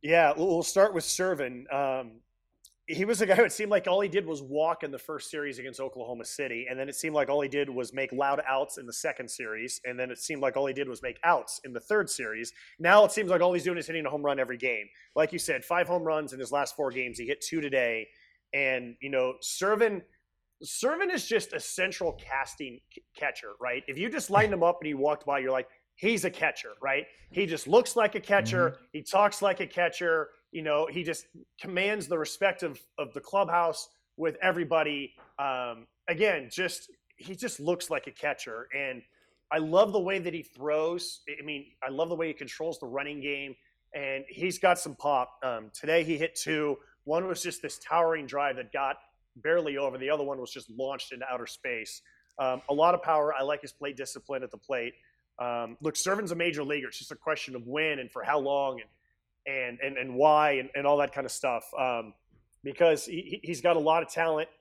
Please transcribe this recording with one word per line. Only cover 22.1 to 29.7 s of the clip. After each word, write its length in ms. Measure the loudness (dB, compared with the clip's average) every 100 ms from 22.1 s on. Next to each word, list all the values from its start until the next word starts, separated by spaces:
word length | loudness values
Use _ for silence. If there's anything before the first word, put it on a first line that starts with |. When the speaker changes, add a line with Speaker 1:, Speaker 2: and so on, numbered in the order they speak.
Speaker 1:
casting 680 | -6 -6 -4 -4 -8 -12 -14 _
c-, 100 | -20 _ -6
catcher, 360 | -6 -6 -12 -8
right? 200 | -4 -4 -6
If 80 | -6
you 140 | -4
just 180 | -4 2
lined 240 | 4 4
him 100 | 4
up 180 | 4 2
and 40 | -2
he 60 |
walked 320 | 0 0 0
by, 140 | 0 0
you're 140 | 2
like, 160 | 0 -2 _ _
"He's 320 | _ 0 2 0
a 40 |
catcher," 420 | 0 -2 -2 -12 -8
right? 240 | -2 -2 -2 -14 -10
He 160 | -2 -2
just 200 | -2 4
looks 300 | 4 6 2
like 180 | 2
a 60 | 2
catcher. 520 | 4 4 4 2 2
Speaker 2:
Mm-hmm. 120 | 0 -14
Speaker 1:
He 100 | -14
talks 380 | 0 4 4 4
like 200 | 0 2
a 60 |
catcher. 640 | -2